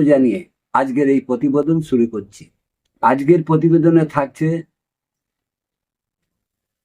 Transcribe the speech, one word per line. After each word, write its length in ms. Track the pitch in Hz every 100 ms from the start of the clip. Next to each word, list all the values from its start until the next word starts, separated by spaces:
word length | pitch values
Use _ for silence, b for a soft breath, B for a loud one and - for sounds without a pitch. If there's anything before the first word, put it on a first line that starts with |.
জানিয়ে 360 | 147 139 127 95 - _ _
আজকের 320 | 123 135 127 139
এই 120 | 139
প্রতিবেদন 580 | 127 120 143 143 147 165
শুরু 240 | 156 123 117
করছি। 360 | 110 98 - - _ _ _ _ -
আজকের 380 | 117 135 139 175
প্রতিবেদনে 640 | 160 156 165 165 165 165 151
থাকছে 420 | 151 139 - 160 165 - _ _ _ _ _ _ _ _ _ _ _ _ _ _ _ _ _ _ _ _ _